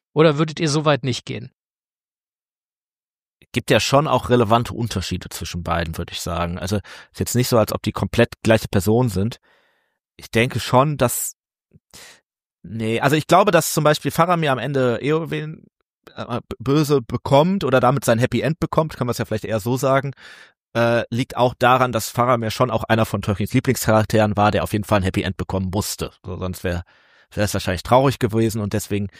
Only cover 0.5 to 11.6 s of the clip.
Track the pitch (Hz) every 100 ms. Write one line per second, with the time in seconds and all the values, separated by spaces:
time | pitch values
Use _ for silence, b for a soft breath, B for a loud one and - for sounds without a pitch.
0.5 | 151 165 151 156 143 131 120 - 120 127
1.5 | _ _ _ _ _ _ _ _ _ _
2.5 | _ _ _ _ _ _ _ _ _ _
3.5 | - - 117 - 139 151 127 - 123 107
4.5 | 113 120 - 117 - - 90 - - 85
5.5 | 87 82 82 82 80 82 - - 85 87
6.5 | 87 90 104 - - - - 92 120 123
7.5 | 117 107 - - - 98 - 117 - -
8.5 | 110 - 101 92 113 127 92 104 - _
9.5 | _ _ _ _ _ _ _ - 110 123
10.5 | 110 - 127 147 147 123 - - - _
11.5 | _